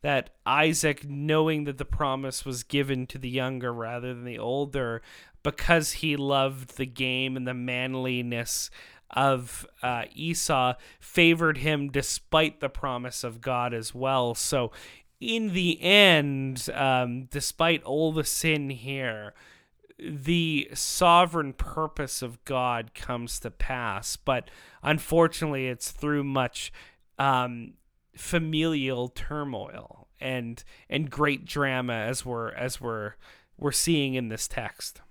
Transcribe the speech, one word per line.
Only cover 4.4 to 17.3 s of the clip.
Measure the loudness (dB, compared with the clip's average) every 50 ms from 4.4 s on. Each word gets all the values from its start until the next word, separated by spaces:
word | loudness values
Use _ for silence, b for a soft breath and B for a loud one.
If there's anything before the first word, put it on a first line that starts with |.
| -4 -2 0 -2 -2 -2 -2 -4 -2 -2 -4 -6 B B B B B B B B
because | _ -4 -4 0 4 6 6 6 4 2
he | -4 -2 0 0 0
loved | 0 2 2 4 4 2 2 0 -6 -14 -14 -6
the | -6 -6
game | -6 -2 -4 -2 -2 0 -2 -2 -2 -4
and | -4 -4
the | -6 -6
manliness | -6 -4 -4 -4 -2 -2 -2 -4 -2 -2 -2 -2 -2 -2 -2 -4 -4 -4 -4 -4 -4 -6 -8 B B B B B B B _
of, | 0 2 4 4 4 2 0 -8 -12 -14 -14 -16 _ _
uh, | -4 -4 -2 -2 -4 -8
Esau, | -10 -6 -4 -4 -2 -2 0 2 2 4 4 2 0 B B B B B
favored | -20 -4 4 6 8 8 8 6 4 2 2 2
him | 2 0 0 0 -2 -2
despite | -2 -2 -2 -2 -4 -6 -4 2 4 4 4 4 0 -4
the | -8 -6
promise | -6 -4 -6 -4 -6 -6 -6 -8 -8 -8 -8
of | -8 -10 -8
God | -4 -2 -2 0 0 -2 -2
as | -4 -6 -8 -6
well. | -4 0 2 2 2 2 2 0
So | -2 -2 0 0 0 0 -2 B B B B B B B B _ _
in | -6 -2 -2 -2 -2 0
the | 0 2 2 2 0 0
end, | 4 6 8 10 10 10 8 6 4 2 0 -2 -2 -4 -4 -6 -6 -6 -2
um, | 0 2 2 4 2 2 0 -4 -6 -8 -8